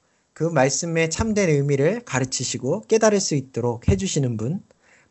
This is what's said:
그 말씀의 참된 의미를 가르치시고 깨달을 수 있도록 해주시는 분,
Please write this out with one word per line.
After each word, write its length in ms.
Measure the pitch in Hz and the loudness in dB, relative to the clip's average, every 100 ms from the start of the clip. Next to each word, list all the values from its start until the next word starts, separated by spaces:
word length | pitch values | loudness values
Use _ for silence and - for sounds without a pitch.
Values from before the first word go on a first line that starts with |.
| _ _ _ | _ _ _
그 100 | - | -6
말씀의 680 | 160 151 135 - 170 160 165 | 0 2 2 2 -2 0 0
참된 400 | 160 226 208 185 | -2 -2 0 2
의미를 520 | 143 143 135 151 233 | 2 2 2 0 -2
가르치시고 800 | - 127 131 - 123 120 123 190 - | -2 -2 -2 -4 -6 -6 -4 -4 0
깨달을 340 | 220 220 202 | 2 4 2
수 140 | 190 147 | 0 -2
있도록 520 | 131 - 120 117 - | -4 -4 -4 -2 0
해주시는 480 | 196 190 156 127 113 | 2 2 0 -2 -2
분, 260 | 113 190 - _ _ _ _ | -4 -6 -10 _ _ _ _